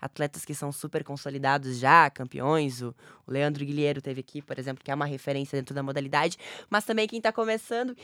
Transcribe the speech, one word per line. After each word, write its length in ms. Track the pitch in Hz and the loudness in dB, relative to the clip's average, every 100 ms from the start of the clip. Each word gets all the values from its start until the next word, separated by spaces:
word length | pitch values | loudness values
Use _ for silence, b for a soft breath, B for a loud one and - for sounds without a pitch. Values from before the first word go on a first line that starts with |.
atletas 460 | 135 - 147 156 - | -10 -2 -4 -4 -10
que 80 | |
são 180 | 147 143 | -6 -6
super 320 | 139 151 160 | -6 -6 -6
consolidados 760 | 143 139 143 139 139 143 135 123 | -6 -8 -8 -2 2 2 0 2
já, 300 | 131 165 147 | 8 10 10
campeões, 720 | - 127 139 131 160 143 123 | 4 -8 -2 2 2 0 -4
o, 140 | 120 120 B B - | -10 -12 B B -6
o 40 | |
Leandro 360 | 131 147 143 143 | 0 0 -2 -4
Guilheiro 340 | 147 143 139 | 0 0 0
teve 200 | 139 131 | -6 -8
aqui, 200 | - 143 | -10 -14
por 180 | 139 131 | -10 -8
exemplo, 240 | 131 131 | -8 -8
que 80 | - | -6
é 40 | |
uma 100 | 139 | -2
referência 540 | 147 135 - 139 139 139 | -2 -4 -4 -4 -2 -4
dentro 160 | 127 | -4
da 80 | 139 | -6
modalidade, 560 | 139 143 135 143 165 - B B - | -4 -4 0 2 2 -2 B B -4
mas 160 | 208 - | -2 0
também 200 | 220 214 | 0 0
quem 140 | 226 | 0
tá 100 | 220 | 0
começando 640 | 220 220 220 - 233 254 247 | 0 0 -2 -4 -4 -4 -8